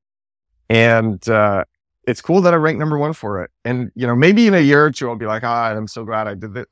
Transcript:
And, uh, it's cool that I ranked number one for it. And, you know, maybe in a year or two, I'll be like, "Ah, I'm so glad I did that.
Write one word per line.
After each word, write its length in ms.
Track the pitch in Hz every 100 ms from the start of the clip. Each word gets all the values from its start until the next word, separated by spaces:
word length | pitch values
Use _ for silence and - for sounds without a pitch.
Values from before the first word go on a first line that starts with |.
| _ _ _ _ _ _ -
And, 560 | 113 117 113 113 95 -
uh, 340 | 110 104 98 - _ _ _ -
it's 160 | 214
cool 200 | - 185
that 120 | 175
I 40 | 170
ranked 220 | 156 156
number 180 | 156 147
one 160 | 151
for 280 | 160 107 98
it. 100 | 90 _
And, 260 | 117 127 120 -
you 100 | 123
know, 100 | 120
maybe 300 | 160 208 226
in 60 |
a 60 | 190
year 240 | 143 143
or 80 | 151
two, 160 | 127 127
I'll 80 | 113
be 120 | 110
like, 160 | 110 120
"Ah, 240 | 117 113
I'm 180 | 107 107
so 160 | 120
glad 240 | 110 110 107
I 60 |
did 220 | 98 107 101
that. 120 | -